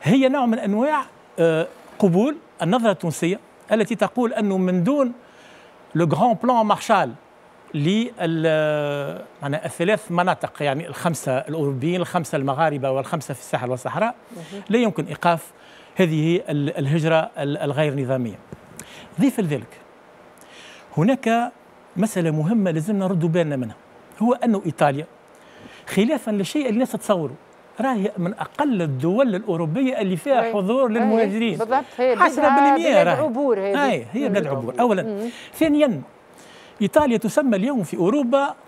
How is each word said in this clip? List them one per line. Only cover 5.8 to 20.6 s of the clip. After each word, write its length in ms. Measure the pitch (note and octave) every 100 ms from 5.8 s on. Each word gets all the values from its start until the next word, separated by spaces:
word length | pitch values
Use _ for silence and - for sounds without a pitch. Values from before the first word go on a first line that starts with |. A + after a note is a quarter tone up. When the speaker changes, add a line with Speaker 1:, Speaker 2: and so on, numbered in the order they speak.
| - D#3
Speaker 1:
لو 100 | E3
غران 280 | D#3+ B3 G3+
بلان 220 | A#3+ B3 G#3+
مارشال 480 | F#3 - G3+ C#3+ A2+ - - - - -
لل-، 1500 | D3+ D3 G#3 A#3+ A3+ E3+ E3 D#3+ D#3 D#3 D3+ D3 C#3+ C#3+ E3+ - -
معناها 240 | C#3+ C#3+ -
الثلاث 460 | - E3+ G#3+ -
مناطق، 520 | F3 F3+ D#3+ - -
يعني 240 | D3 C#3 E3
الخمسة 440 | - F3+ D#3 - B2+
الأوروبيين، 640 | - D#3 C#3+ C3+ C#3+ F3+
الخمسة 340 | E3+ F3+ D#3+ D#3
المغاربة 560 | C#3 C3+ D#3+ C#3+ C3+
والخمسة 420 | C3+ C3 E3 -
في 60 | C#3
الساحل 300 | - C#3 B2
والصحراء، 440 | B2+ - D3+ A3 - - F3
Speaker 2:
مهم. 260 | E3 G3 -
Speaker 1:
لا 80 | A3
يمكن 280 | A#3 E3+ C#3+
إيقاف 460 | D3 F3 E3+ - - - - - -
هذه 400 | F3+ D#3 D#3 F3 -
ال-، 280 | D3 C#3+ E3
الهجرة 380 | C#3 D#3+ D#3+ D#3+ D#3+ -
ال-، 200 | C#3+ C#3+
الغير 420 | C#3+ C3+ D#3 C#3
نظامية. 400 | B2+ C3 A#2+ F2+ - - - - - - - -
ضيف 180 | C4 A#3+
لذلك 280 | F3+ C#3+ - - - - - - - - - -